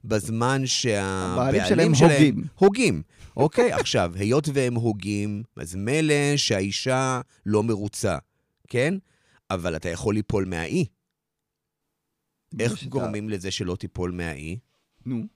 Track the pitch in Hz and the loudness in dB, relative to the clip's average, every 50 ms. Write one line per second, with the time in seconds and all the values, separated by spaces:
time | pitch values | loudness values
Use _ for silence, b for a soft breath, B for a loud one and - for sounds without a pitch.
0 | - 110 107 107 95 110 113 113 120 127 135 135 135 123 - - - 120 107 101 | -4 -2 -2 -2 -2 -2 -2 0 0 2 2 0 0 -2 -2 -2 0 0 0 0
1 | 98 95 95 95 92 90 90 92 - 135 - - - - 202 170 - 170 156 127 | 0 -2 -2 -2 -2 -2 -2 0 0 2 2 0 2 2 4 4 4 4 8 8
2 | 160 170 147 135 156 143 110 98 - 156 - - 190 202 196 254 254 175 101 76 | 8 8 8 8 6 4 4 0 -6 -8 2 6 6 6 6 6 2 2 0 0
3 | 78 b b b b b b - 131 156 - - - 208 - - - - - 120 | -6 b b b b b b 0 0 2 4 2 2 2 2 -2 -2 0 0 0
4 | 92 85 85 95 101 107 123 151 147 151 135 139 131 123 120 117 113 117 104 101 | 0 0 -2 -2 0 2 2 2 0 0 -2 0 0 0 0 0 0 0 -2 -2
5 | 90 104 104 101 104 104 104 104 117 - _ - - 82 90 95 101 113 139 156 | -4 -4 -4 -4 -4 -4 -6 -8 -10 -12 _ -12 -12 -10 -8 -6 -4 -2 0 0
6 | 160 156 147 143 143 143 147 139 - - 113 98 95 101 95 - - 131 131 131 | 2 2 2 2 2 0 0 0 0 0 0 0 0 -2 -4 -4 -2 -2 0 0
7 | 131 131 131 123 120 _ _ _ _ 101 107 107 104 117 110 98 104 104 - - | 0 -2 -2 -4 -6 _ _ _ _ 0 2 2 2 2 0 -2 -2 -8 -6 -4
8 | - 101 85 69 _ _ _ _ _ _ _ _ _ _ - 120 127 156 196 190 | -2 -2 -2 -4 _ _ _ _ _ _ _ _ _ _ -2 0 0 0 -2 -4
9 | _ _ _ _ _ _ _ _ _ _ 98 90 85 90 80 80 - 90 85 85 | _ _ _ _ _ _ _ _ _ _ -6 -4 -2 -4 -4 -4 -4 -6 -6 -2
10 | - 110 104 107 104 - - 101 95 92 87 82 82 78 117 143 143 - _ _ | -2 0 0 0 -2 -2 -2 -2 -2 -2 -4 -6 -4 -2 -2 -2 -2 -2 _ _
11 | _ _ _ _ _ _ _ _ _ _ _ _ _ _ _ _ _ _ _ _ | _ _ _ _ _ _ _ _ _ _ _ _ _ _ _ _ _ _ _ _
12 | _ _ _ _ _ _ _ _ _ _ - 98 110 120 220 - - 123 - - | _ _ _ _ _ _ _ _ _ _ -6 -2 -2 -2 -2 -4 -10 -6 -4 -4
13 | 92 82 104 104 104 110 104 95 87 95 92 - 101 87 90 - - 90 _ - | -4 -4 -6 -6 -6 -6 -6 -6 -6 -6 -6 -4 -4 -4 -4 -6 -8 -10 _ -6
14 | 90 90 90 90 87 82 76 69 76 80 87 120 _ _ _ _ _ _ _ _ | -6 -4 -4 -6 -6 -6 -6 -8 -10 -10 -10 -10 _ _ _ _ _ _ _ _
15 | _ 120 131 117 180 214 _ | _ -8 -6 -6 -8 -10 _